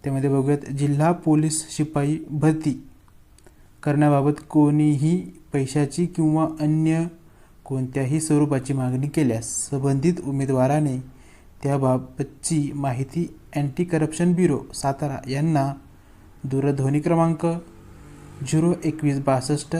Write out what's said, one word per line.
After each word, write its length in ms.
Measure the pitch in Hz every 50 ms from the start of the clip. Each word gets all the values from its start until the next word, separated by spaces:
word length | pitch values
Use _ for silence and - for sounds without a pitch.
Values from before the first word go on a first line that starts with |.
| -
त्यामध्ये 260 | 143 135 135 135 143
बघूयात, 400 | 139 139 135 139 147 143 - -
जिल्हा 420 | 139 139 143 147 143 143 156 170
पोलीस 540 | 175 175 - 160 151 151 156 156 151 - - -
शिपाई 480 | - - 151 151 - 147 143 143 156 160 - -
भरती 420 | 151 147 143 156 156 156 - 151 123 - - - - - - - - - - _ - - - - - - - - - -
करण्याबाबत 580 | - 151 143 143 151 147 147 139 135 147 147 - - -
कोणीही 720 | - 156 147 147 147 151 151 151 147 135 143 156 170 185 - - - - - -
पैशाची 540 | - 143 135 135 - 151 147 139 - 170 175
किंवा 400 | 175 175 - 160 156 151 160 160 151 156 -
अन्य 440 | 151 151 156 156 160 160 160 165 165 175 165 - - - - - - - - - -
कोणत्याही 560 | - 135 131 131 127 131 139 135 127 147 160
स्वरूपाची 520 | 160 - 151 147 147 143 143 131 131 -
मागणी 360 | 139 135 127 127 127 131 135 147
केल्यास 420 | - 165 147 123 113 113 117 - - - - -
संबंधित 520 | 143 135 131 139 139 139 131 175 175 175 -
उमेदवाराने 720 | 143 139 135 139 135 135 127 127 131 143 156 151 143 127 131 127 - - - - - - - - - - -
त्याबाबतची 1080 | - 139 139 139 135 127 127 127 131 - - - 139 - - - - - 165 151 147 135
माहिती 540 | 151 143 143 139 123 120 135 - - 170 170 - - - - - -
अँटी 280 | 147 147 139 131 - 180
करप्शन 480 | 175 165 160 156 151 156 - 175 175 175
ब्युरो 260 | 170 180 165 139 - - -
सातारा 460 | - - - 139 139 - 156 143 135 - - 131
यांना 420 | 135 139 151 165 160 143 135 139 135 - - - - - - - - - - - - - -
दूरध्वनी 560 | 135 135 135 135 147 139 131 135 135 143 151
क्रमांक 460 | 147 170 170 165 165 165 165 156 - 170 165 175 - - - - - - - - - - - - - - - - 139 -
झिरो 200 | - 160 160 170 269 - -
एकवीस 340 | 160 151 - - 147 139 139 139
बासष्ट 520 | 139 135 127 123 - 147 147 - - 165